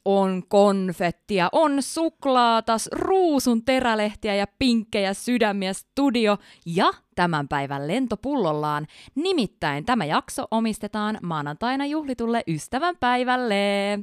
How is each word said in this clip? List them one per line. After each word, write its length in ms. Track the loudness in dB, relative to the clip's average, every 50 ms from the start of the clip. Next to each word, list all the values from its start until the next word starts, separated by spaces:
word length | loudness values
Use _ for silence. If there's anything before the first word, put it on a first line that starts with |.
| _
on 380 | 2 2 4 2 2 0 -4 -4 2
konfettia, 1000 | 4 6 6 6 4 2 -2 -4 -2 -2 -2 -2 -2 -6 _ -2 0 0 2 2
on 300 | 2 2 2 4 2 0
suklaata, 960 | -2 -2 -2 -2 -2 -2 -2 _ 0 2 4 4 4 4 4 2 2 0 0 0
s-, 100 | -2 -4
ruusun 720 | -4 -2 0 2 4 4 4 4 2 2 2 2 2 2 2
terälehtiä 680 | 2 2 2 2 2 2 2 0 -2 -4 -4 -4 -2 0
ja 120 | 0 -2 -4 _ _
pinkkejä 560 | 2 2 2 2 0 -2 -2 -2 0 -2 -2
sydämiä 580 | -4 -2 -2 0 2 2 0 0 -2 -4 -4
studio 640 | -6 -8 -12 _ _ 0 2 2 2 2 2 2 0 0 -4 -14 -20 _ _
ja 240 | -4 0 2 2 2 0 -2 _ _ _
tämän 340 | -2 0 0 0 -2 -2 -2
päivän 400 | -2 -4 -2 -4 -6 -6 -4 -4
lentopullollaan. 960 | -2 -2 -2 -2 -4 -6 -4 -4 -2 0 0 0 0 -2 -2 -2 -2 -4 -6 -8 -14 -20 -20 -10 _
Nimittäin 680 | -4 -2 0 0 0 -2 -4 -6 _ -4 -4 -4 -4 -2
tämä 200 | -2 -2 0 0
jakso 400 | 0 -2 -2 -2 -4 -8 -10 -6 -4
omistetaan 680 | -2 -2 -2 -2 -4 -6 -8 -8 -6 -6 -4 -4 -6 -6
maanantaina 640 | -6 -6 -6 -6 -6 -8 -8 -6 -4 -4 -4 -4 -4
juhlitulle 560 | -4 -4 -6 -6 -6 -6 -4 -2 -2 -2 -2 -2 -4
ystävänpäivälle. 1500 | -6 -6 -6 -6 -6 -2 -2 -4 -2 -2 0 0 0 0 0 0 0 0 0 0 0 0 0 0 0 0 -2 -2 -4 -4